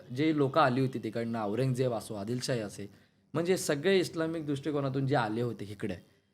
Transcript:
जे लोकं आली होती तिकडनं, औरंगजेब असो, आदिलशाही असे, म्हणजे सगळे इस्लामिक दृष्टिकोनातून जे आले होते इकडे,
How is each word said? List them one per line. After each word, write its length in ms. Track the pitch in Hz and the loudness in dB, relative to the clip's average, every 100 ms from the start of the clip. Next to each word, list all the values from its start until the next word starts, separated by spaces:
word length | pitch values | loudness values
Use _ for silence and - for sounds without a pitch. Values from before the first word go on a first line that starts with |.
| - 123 | -6 0
जे 220 | 156 151 | 2 4
लोकं 240 | 135 160 | 4 6
आली 200 | 139 123 | 4 4
होती 180 | 131 123 | 0 -2
तिकडनं, 400 | 110 117 117 117 | -4 -4 -4 -2
औरंगजेब 500 | 104 110 135 123 127 | -2 0 0 2 0
असो, 220 | 110 - 107 | -2 -6 -8
आदिलशाही 440 | 101 123 123 123 | -4 -4 -2 -2
असे, 300 | 101 - 101 - _ _ _ | -4 -8 -14 -16 _ _ _
म्हणजे 240 | 156 170 185 | -2 0 0
सगळे 400 | 190 143 160 190 | 0 0 4 4
इस्लामिक 480 | 151 165 160 165 147 | 2 -2 -4 -2 -4
दृष्टिकोनातून 640 | 139 156 143 135 135 135 | -4 -2 -2 0 0 2
जे 80 | 139 | 2
आले 260 | 110 110 | 2 0
होते 240 | 120 110 104 | -2 -4 -10
इकडे, 300 | 104 107 98 - _ _ | -6 -6 -6 -10 _ _